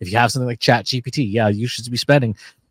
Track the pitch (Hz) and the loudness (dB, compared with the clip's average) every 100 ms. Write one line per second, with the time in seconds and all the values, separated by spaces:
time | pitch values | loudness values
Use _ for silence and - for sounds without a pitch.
0 | 90 110 120 131 123 117 - 120 95 127 | -4 0 2 0 -4 -2 2 2 0 -6
1 | 123 151 113 110 107 104 120 - 120 120 | -6 -4 -2 2 2 2 -2 -6 -6 -6
2 | - 143 120 107 - _ _ | 2 4 2 -4 -12 _ _